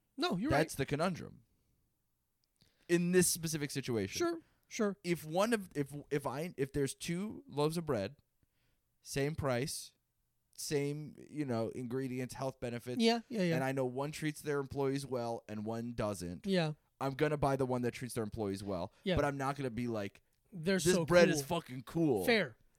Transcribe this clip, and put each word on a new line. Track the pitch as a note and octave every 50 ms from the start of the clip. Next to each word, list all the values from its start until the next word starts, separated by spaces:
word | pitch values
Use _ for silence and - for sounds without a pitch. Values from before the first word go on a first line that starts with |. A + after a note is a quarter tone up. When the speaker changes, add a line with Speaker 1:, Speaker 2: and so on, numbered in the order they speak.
| _ _ _
Speaker 1:
No, | - D4 F4+ A#3+
you're | E3+ G#3+ D4
Speaker 2:
that's | - C#3+ E4 D#4 -
Speaker 1:
right. | -
Speaker 2:
the | C#3
conundrum | - D3 C#3 D#3+ F#3+ F3 - B1 G1+ - - - _ _ _ _ _ _ _ _ _ _ _ _ _ _ _ _ _ _ _ _ _ _ _ _ _ _ _ _ -
in | E3+ E3+ F3 F3 F3+
this | F3+ F3 -
specific | - F3 D#3+ E3 D#3 D#3 C#3+ C#3+
situation. | - - B2+ - A#2+ A2 G2 G2 - -
Speaker 1:
Sure, | F4 E4+ E4+ E4+ - _ _ _ _ _
sure. | - - A3 G3+ F#3+ - _
Speaker 2:
If | F3 F3 D#3 D#3
one | D#3 D#3 F3+ G3+ A3+ A#3+
of, | G#3+ F#3+ F3 -
if, | D3 C#3+ C#3 C#3+ D3 C#3 -
if | C#3 D3 C3
I, | C#3 A#2+ C#3 E3 F3+ -
if | - C#3 C3+ -
there's | D3 C#3 C3+ -
two | - - - E3+ F3 G3 G#3+ - - - -
loaves | C3 C#3 D3 D#3 D#3+
of | F3 E3
bread, | D3+ C3+ G#2+ F#2+ G#2 C#3+ - _ _ _ _ _ _ _ _ _ _ _ _ _ _ _ _ _
same | - - C#3 C#3 D3 D#3+
price, | - D3 C3+ B2 A#2+ C3+ E3 - - - - - _ _ _ _ _ _ _ _ _ _ _ _
same, | - - - D#3 C#3+ C#3+ C#3+ D3 D3+ D3+ C3 - - B1+ -
you | G#2 D3 D3+
know, | C3+ A#2+ A2+ A2+ G#2 -
ingredients, | - B2+ A#2+ A#2+ C3 C3+ C3 B2 B2+ B2+ B2 -
health | - C3+ C3+ - -
benefits, | - A#2+ A#2 A#2+ - B2 B2 F3 A3+
Speaker 1:
Yeah, | A3+ A#3 A#3 A3+ -
yeah, | B3 A3 F3+
yeah. | E3+ E3
Speaker 2:
and | C3 C3
I | C3 C3+
know | C3+ C3
one | B2+ B2 C3 C#3 D3+ D3
treats | - D#3+ D#3 D3 -
their | - D3 D3 C#3+
employees | C#3 C3+ C#3 C#3 C#3 C3+ C3+ C#3+ C#3
well | B2+ B2+ A#2+ A#2 A#2 A#2 - - -
and | G#2+ G#2+ G#2
one | G#2+ A2+ A#2 A#2 A#2+ A#2+
doesn't, | A#2 A2+ G#2 G#2 F2 F2 F2 F2+ G#2 -
Speaker 1:
Yeah. | G3+ G3 F3+ D#3+ D#3 D3+ - _ _ _ _
Speaker 2:
I'm | B2+ C3+ C3+
gonna | C3 D3+ D3+ D3+
buy | C#3+ D3+ C#3 C3+
the | C3 C3+
one | B2 B2+ B2 B2
that | A#2+ A2+
treats | - C#3 A#2+ -
their | B2 A2
employees | G#2 - A#2 G#2+ G2 G2 G2 G#2
well, | G2 G2 F2 F2 - - _ _
Speaker 1:
Yeah. | G3 F3+
Speaker 2:
but | D3 D3
I'm | C#3+ C#3
not | C#3 C3+ C3+ C#3
gonna | C#3 C#3 B2+
be | A2+ A#2 B2 A#2+
like, | A2+ G#2+ G2+ G2 - - _ _ _ _ _ _ -
Speaker 1:
They're | F3+ D#3 F3+ G3 F#3
Speaker 2:
"This | D3+ E3+ F3
Speaker 1:
so | F3+ E3
Speaker 2:
bread | B2+ E3 F3 E3+ E3
Speaker 1:
cool. | -
Speaker 2:
is | D3 C#3
fucking | - F3 E3+ - - B2+ C3+ B2
cool." | - - E3 E3+ D3+ B2 G2 F#2
Speaker 1:
Fair. | - A#3 A3 F3 B2+ - - _ _ _